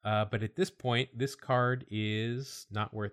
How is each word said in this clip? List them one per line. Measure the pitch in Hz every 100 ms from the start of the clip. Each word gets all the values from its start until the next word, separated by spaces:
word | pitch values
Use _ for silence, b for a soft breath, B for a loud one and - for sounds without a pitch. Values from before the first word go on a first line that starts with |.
Uh, | 104 107
but | 107 113
at | 107 -
this | 185
point, | - 127 120 131
this | 117 135
card | - - 127 123 127 -
is | 107 107 107 113 120 135 - -
not | 101 107
worth | 107 104